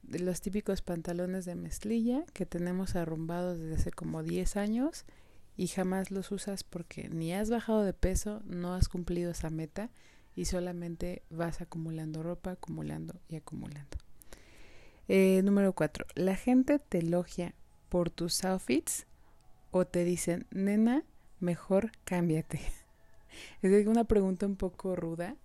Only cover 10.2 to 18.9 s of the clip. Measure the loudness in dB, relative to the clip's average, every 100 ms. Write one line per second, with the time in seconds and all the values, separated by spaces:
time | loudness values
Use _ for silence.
10.2 | -16 -6 -2 0 -2 -4 -6 -4 -6 -6
11.2 | -10 -4 -4 -2 -6 -6 -6 -4 -6 -6
12.2 | -6 -6 -6 -8 -8 -6 -6 -6 -8 -10
13.2 | -10 -12 -10 -10 -10 -10 -10 -12 -12 -18
14.2 | -16 -18 -18 -20 -20 -18 -20 -20 2 6
15.2 | 6 6 6 6 4 4 -2 -2 -8 0
16.2 | 0 2 4 4 6 2 2 0 2 2
17.2 | 0 -4 -6 -8 -20 -20 _ 0 0 0
18.2 | -4 0 0 0 2 2 2